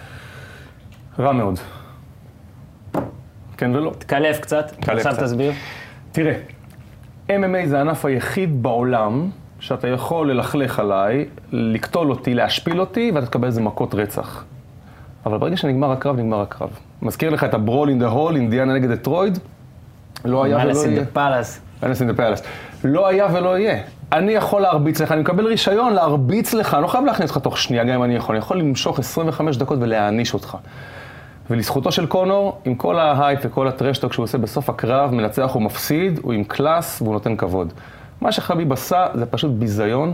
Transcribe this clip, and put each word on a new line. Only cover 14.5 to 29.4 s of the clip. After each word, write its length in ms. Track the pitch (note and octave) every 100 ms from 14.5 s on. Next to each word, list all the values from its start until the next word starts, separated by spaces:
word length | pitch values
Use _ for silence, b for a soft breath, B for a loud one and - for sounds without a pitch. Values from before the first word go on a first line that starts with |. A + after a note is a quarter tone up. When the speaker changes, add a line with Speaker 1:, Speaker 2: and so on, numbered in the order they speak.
| - - - B B B B A2
Speaker 1:
אבל 120 | G#2+
ברגע 200 | C#3+ F3+
שנגמר 340 | D3+ C3 C#3+
הקרב, 280 | C3 C#3 B2+
נגמר 220 | A2+ G#2+
הקרב. 280 | G2+ - - - - -
מזכיר 280 | A2+ - D#3+
לך 140 | D3+
את 100 | C3+
ה-Brawl 340 | A#2+ G#2+ B2+ D3
in 140 | C3
the 120 | A#2+ A2+
Hall, 200 | D3+ D3+
אינדיאנה 380 | A#2 A#2+ C3
נגד 180 | C3+ B2+
דטרויד? 480 | A2 C#3 E3 G3+ F3+ - - - - - - - - B2
לא 180 | C3
היה 140 | C#3 C#3+
ולא 140 | D3
Speaker 2:
Malice 120 | C#3+ D3+
in 40 |
Speaker 1:
יהיה. 120 | D3
Speaker 2:
the 160 | C#3 C#3+
Palace. 640 | C#3 B2+ G#2+ - - -
Speaker 1:
Malice 160 | B2+ B2+
in 140 | B2 A2+
the 40 |
Palace. 240 | A#2 G2+ B B B B
לא 240 | C3 D#3 G3
היה 200 | F#3+ G3+
ולא 240 | F3 F3+ F#3
יהיה. 220 | G#3+ A#2+ - - -
אני 200 | D#3 G3
יכול 300 | A3 - G3+
להרביץ 400 | F#3+ D3+ D3+ D3+
לך, 100 | D#3
אני 100 | D#3
מקבל 240 | D3+ F3 A3
רישיון 460 | A3+ - G#3 B3
להרביץ 600 | G3 D#3+ D3 B2+ G3+ A3
לך, 200 | A3+ -
אני 80 | D3
לא 40 | D#3+
חייב 180 | B3+ C#4
להכניס 240 | G#3+ D#3+
אותך 140 | C3+
תוך 140 | B2 -
שנייה, 260 | - A#2+
גם 60 | A#2
אם 140 | B2+
אני 120 | B2 A#2+
יכול. 200 | - A2
אני 80 |
יכול 140 | G#2+ F#3
למשוך 400 | D#3 B2+ F3+ D3+
עשרים 280 | A#2+ - D#3+
וחמש 280 | -